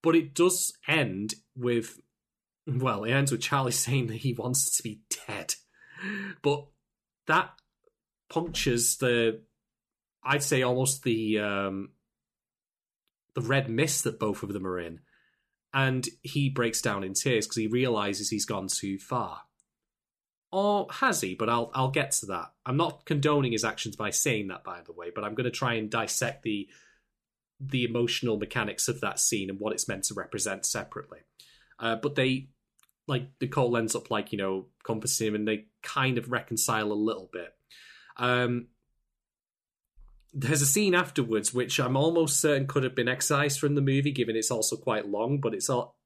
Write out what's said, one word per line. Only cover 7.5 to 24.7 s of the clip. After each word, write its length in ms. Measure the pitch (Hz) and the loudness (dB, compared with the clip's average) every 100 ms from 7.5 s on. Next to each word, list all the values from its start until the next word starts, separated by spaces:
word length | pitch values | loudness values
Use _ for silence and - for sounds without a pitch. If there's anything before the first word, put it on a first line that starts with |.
| - _ _ _ _ _ _ _ | -10 _ _ _ _ _ _ _
punctures 680 | 160 170 - 139 120 120 - | -4 -2 -2 0 2 2 2
the, 460 | 127 120 113 110 _ _ _ _ _ _ _ _ | 2 4 2 0 _ _ _ _ _ _ _ _
I'd 180 | 131 143 | 0 0
say 200 | 139 131 | 2 2
almost 400 | 127 127 135 - | 2 2 0 0
the, 340 | 123 110 107 107 | 0 0 2 0
um, 520 | 104 101 98 98 98 _ _ _ _ _ _ _ _ _ _ _ _ _ _ | 0 0 -2 -4 -10 _ _ _ _ _ _ _ _ _ _ _ _ _ _
the 60 | - | -6
red 280 | 113 139 117 | 0 0 0
mist 360 | 113 139 - | 0 0 0
that 140 | 120 - | -2 -2
both 240 | 107 98 | -2 -2
of 100 | 101 | -6
them 140 | 101 92 | -6 -4
are 140 | 90 | -4
in. 200 | 85 82 _ _ _ _ _ _ _ | -6 -12 _ _ _ _ _ _ _
And 340 | 135 135 131 127 - | 0 2 0 -4 -10
he 280 | 139 143 139 | -6 0 0
breaks 320 | 127 117 113 | 2 0 0
down 200 | 120 101 | -2 -2
in 100 | 95 | -2
tears 320 | 95 135 117 104 | -2 2 2 0
'cause 100 | 117 | -2
he 100 | 110 | 0
realizes 600 | 123 127 110 101 101 101 | 2 2 2 0 -2 -4
he's 160 | 104 | -4
gone 220 | - 104 95 | -2 -4 -4
too 320 | - 98 95 | -4 -4 -6
far. 440 | - 123 92 - - _ _ _ _ _ _ _ _ _ _ | -4 -4 -4 -10 -18 _ _ _ _ _ _ _ _ _ _
Or 360 | 190 202 208 - | 2 4 2 0
has 300 | - 269 185 | 0 0 0
he? 120 | 95 | -4
But 140 | 92 110 | -2 2
I'll, 220 | 117 120 | 2 2
I'll 160 | 131 131 | 0 2
get 200 | 143 139 | 2 0
to 140 | - 98 | -2 -2
that. 260 | 90 - _ 127 | -6 -6 _ -2
I'm 100 | 131 | 0
not 300 | 165 - - | 0 -2 -2
condoning 460 | 151 147 147 131 | 2 4 4 2
his 120 | 110 | 2
actions 300 | 110 - 110 - | 0 -2 -8 -4
by 140 | 104 | -2
saying 380 | - 147 110 98 | 0 0 0 -4
that, 160 | 92 | -8
by 160 | - | -12